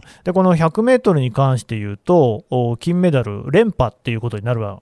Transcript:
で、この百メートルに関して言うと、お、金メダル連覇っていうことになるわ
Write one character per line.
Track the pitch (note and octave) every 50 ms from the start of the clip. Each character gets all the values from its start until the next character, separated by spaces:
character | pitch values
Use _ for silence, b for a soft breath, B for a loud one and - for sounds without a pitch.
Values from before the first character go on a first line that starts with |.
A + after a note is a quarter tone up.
| - B B B B
で、 | F3+ F3
こ | F#3+ F#3
の | F#3 F3
百 | D#3+ E3 D#3+ - - A3
メ | B3 C4
ー | B3
ト | - G3+ F3
ル | D3
に | C3 B2
関 | A2 C3+ C#3 C3+ B2+ A#2
し | -
て | - A#2 G#2+
言 | G#2 G2+ G2+
う | -
と、 | _ - F3+ E3+ C#3+ A#2+ G#2+ - - -
お、 | B2+ B2 A#2+ A#2 A#2+ -
金 | - E3+ E3+ F3+
メ | F3+ F3+
ダ | D3 C3 A2+
ル | G#2 G2+ G2+ - C#3
連 | C#3 F#3+ A#3 A3
覇 | - - C3 G#2+
っ | -
て | _ - B2
い | A#2
う | A2
こ | A2+ A#2+
と | G#2+ G#2
に | G2
な | A#2+ B2
る | A2+
わ | A2 G2+ G2 -